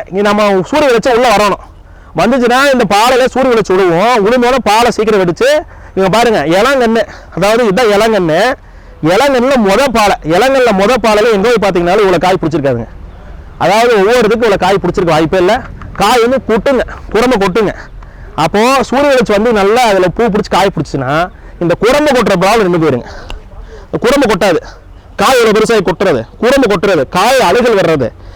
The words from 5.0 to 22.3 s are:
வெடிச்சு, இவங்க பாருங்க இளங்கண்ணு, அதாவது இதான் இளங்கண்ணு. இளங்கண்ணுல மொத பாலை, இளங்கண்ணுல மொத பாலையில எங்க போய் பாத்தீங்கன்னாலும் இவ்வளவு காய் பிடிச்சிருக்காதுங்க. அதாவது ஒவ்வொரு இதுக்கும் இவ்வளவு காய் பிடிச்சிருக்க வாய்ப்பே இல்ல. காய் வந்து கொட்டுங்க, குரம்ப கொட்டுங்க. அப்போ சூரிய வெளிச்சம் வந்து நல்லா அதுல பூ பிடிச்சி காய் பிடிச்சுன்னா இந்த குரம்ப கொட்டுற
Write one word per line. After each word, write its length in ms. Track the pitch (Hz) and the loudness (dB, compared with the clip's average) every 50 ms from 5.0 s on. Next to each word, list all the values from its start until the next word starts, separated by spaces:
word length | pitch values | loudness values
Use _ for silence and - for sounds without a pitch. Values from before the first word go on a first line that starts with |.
| 214 220 214 196 | 0 0 2 0
வெடிச்சு, 260 | 185 175 160 - 466 392 302 311 330 - - - - - - | 0 0 0 0 0 2 2 0 -2 -6 -16 -20 -16 -8 -4
இவங்க 160 | 190 190 180 202 | -2 0 0 2
பாருங்க 240 | 226 240 240 214 165 139 160 170 190 | 2 2 2 0 0 0 0 0 2
இளங்கண்ணு, 440 | 226 262 277 262 240 220 226 226 - - - - - - - | 2 2 2 0 0 0 0 0 -2 -4 -8 -20 -18 -12 -6
அதாவது 260 | 165 190 208 226 247 247 208 | -2 0 0 2 2 0 0
இதான் 200 | 180 254 247 208 208 | 0 0 2 2 2
இளங்கண்ணு. 420 | 202 220 226 220 196 180 156 151 175 220 254 269 - - - - - - - - - 147 156 180 | 2 2 2 0 0 0 0 0 0 0 0 -2 -6 -10 -20 -20 -20 -20 -20 -10 -4 -2 0 2
இளங்கண்ணுல 420 | 220 277 285 262 240 240 269 285 247 208 190 | 2 2 2 2 0 0 0 2 2 2 2
மொத 200 | 196 233 285 269 208 | 2 2 0 0 0
பாலை, 200 | 226 208 196 175 - - 151 165 | 0 0 0 0 -2 -2 -2 0
இளங்கண்ணுல 400 | 185 247 269 269 269 247 233 196 185 | 2 2 2 2 2 2 2 2 2
மொத 180 | 202 226 262 226 220 | 2 2 2 2 2
பாலையில 260 | 220 214 208 220 240 220 196 | 2 2 2 2 2 2 2
எங்க 100 | 196 247 | 2 2
போய் 160 | 240 202 208 | 2 2 0
பாத்தீங்கன்னாலும் 400 | 196 175 180 175 175 185 214 202 | 0 0 0 0 2 2 2 2
இவ்வளவு 180 | 190 175 156 180 | 2 2 2 2
காய் 140 | 180 190 - | 0 0 0
பிடிச்சிருக்காதுங்க. 460 | 165 156 151 160 135 139 123 117 113 - - - - - - - - - - - - - - - 135 | -2 -2 -2 -2 -2 -2 -2 -2 -6 -10 -14 -20 -20 -20 -20 -20 -20 -20 -20 -20 -20 -14 -8 -4 -2
அதாவது 280 | 170 202 226 240 247 233 202 | 0 2 2 2 2 2 2
ஒவ்வொரு 220 | 185 214 247 254 226 196 | 2 2 2 2 2 0
இதுக்கும் 200 | 233 220 247 220 | 0 0 0 0
இவ்வளவு 160 | 190 170 185 | 0 0 0
காய் 160 | 180 202 190 - | 0 0 0 -2
பிடிச்சிருக்க 320 | 180 - 202 185 165 156 | -2 -2 -2 0 0 0
வாய்ப்பே 240 | 156 165 151 190 185 175 | 0 0 0 0 0 2
இல்ல. 120 | 190 226 262 - - - - - - - - 196 | 2 0 -2 -4 -10 -16 -16 -16 -12 -6 -2 0
காய் 200 | 208 254 240 226 | 2 2 2 2
வந்து 140 | 240 269 247 - - | 2 0 -2 -2 -2
கொட்டுங்க, 340 | 220 214 - 285 262 226 - - - - - - - | -2 0 0 0 0 -2 -2 -6 -10 -16 -10 -4 -2
குரம்ப 180 | 214 247 254 254 196 196 | 0 0 2 0 0 0
கொட்டுங்க. 300 | 190 175 226 208 160 - - - - - - - - - - - - - - 160 | 0 0 0 -2 -2 -4 -8 -14 -20 -20 -20 -20 -20 -20 -20 -18 -12 -6 -4 -2
அப்போ 180 | 160 - 208 226 254 269 262 226 - | -2 0 0 2 2 2 0 0 0
சூரிய 200 | 233 269 285 285 262 | 0 0 2 2 2
வெளிச்சம் 240 | 254 202 - 208 202 | 2 2 0 0 0
வந்து 180 | 220 247 226 208 | 0 0 0 0
நல்லா 220 | 190 196 226 254 247 220 | 2 2 2 2 2 2
அதுல 160 | 196 185 180 180 - - | 2 2 0 0 0 0
பூ 120 | 233 233 180 | -2 0 0
பிடிச்சி 180 | 202 175 - 208 175 | -2 -2 -2 0 0
காய் 160 | 196 196 - 160 | 0 0 -2 -4
பிடிச்சுன்னா 340 | 143 - - 139 127 131 147 160 175 185 - - - - - - 175 | -8 -6 -6 -6 -4 -2 -2 -2 -2 -4 -8 -16 -20 -16 -10 -4 -2
இந்த 100 | 165 170 - 196 | -2 -2 0 0
குரம்ப 240 | 233 285 294 302 294 254 254 | 0 2 2 2 2 2 2
கொட்டுற 180 | - 226 | 0 0